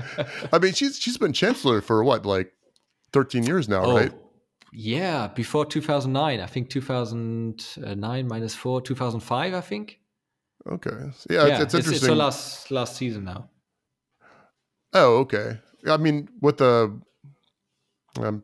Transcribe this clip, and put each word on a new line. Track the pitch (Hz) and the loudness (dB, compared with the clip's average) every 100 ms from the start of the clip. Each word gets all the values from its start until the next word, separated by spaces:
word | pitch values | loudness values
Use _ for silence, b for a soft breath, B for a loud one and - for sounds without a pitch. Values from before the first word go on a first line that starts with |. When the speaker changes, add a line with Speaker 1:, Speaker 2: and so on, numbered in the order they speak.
| 123 - 131 B B | -12 -8 -8 B B
Speaker 1:
I | 170 | 2
mean, | 190 | 2
she's, | - 277 - | 0 -4 -4
she's | 233 247 | -6 -2
been | 160 | -2
chancellor | - 196 254 139 113 | 0 0 0 2 2
for | - 113 | 2 2
what, | 123 117 104 | 4 2 0
like, | 95 92 _ _ _ _ _ _ | -2 -2 _ _ _ _ _ _
thirteen | 139 131 123 | 0 2 0
years | 120 185 113 | 0 0 2
now, | 95 | 2
Speaker 2:
Oh, | 101 120 | 4 4
Speaker 1:
right? | 123 - - _ _ _ _ | 2 -2 -20 _ _ _ _
Speaker 2:
yeah, | 117 107 131 185 151 101 | -12 -6 -2 -2 -2 -4
before | - 113 151 147 | -6 -2 -2 0
two | 156 | -2
thousand | - 143 131 | 0 -2 0
nine. | 135 151 120 | 0 0 -2
I | 90 | -4
think | 127 127 | -6 -4
two | 139 | -6
thousand | 127 127 117 117 113 113 113 110 - - | -4 -4 -4 -4 -4 -4 -6 -8 -14 -12
nine | 110 101 110 127 127 | -10 -6 -4 -4 -4
minus | 113 113 - | -4 -6 -6
four, | 127 127 | -4 -4
two | 127 131 | -4 -4
thousand | 127 113 | -2 -4
five, | - 123 180 | -4 -2 -2
I | 185 | -4
think. | 175 208 214 - _ _ _ _ _ _ - | -6 -10 -10 -18 _ _ _ _ _ _ -10
Speaker 1:
Okay. | - - | -8 -8
Yeah, | 110 143 | -8 -12
it's, | - - | -14 -2
Speaker 2:
Yeah, | 170 147 | 4 4
Speaker 1:
it's | 139 151 | 4 2
Speaker 2:
it's, | |
it's | |
her | 170 160 | 0 0
Speaker 1:
interesting. | 151 131 117 | 2 4 4
Speaker 2:
last, | 143 131 - - - | 2 -2 -10 -14 -6
last | 131 120 - | -4 -4 -6
season | 127 107 95 | -6 -6 -8
now. | 92 - _ _ _ _ _ _ _ b b b _ _ _ _ | -12 -16 _ _ _ _ _ _ _ b b b _ _ _ _
Speaker 1:
Oh, | 190 135 117 | 6 8 6
okay. | 135 104 113 113 - _ - | 4 -2 -4 -8 -14 _ 0
I | 156 | 2
mean, | 156 151 147 - | 4 2 -4 2
with | 143 - | 2 6
the, | 131 117 110 113 - _ 143 _ _ _ _ _ _ _ _ 123 | 6 6 4 -2 -16 _ -20 _ _ _ _ _ _ _ _ -6
I'm | 110 107 | -4 -6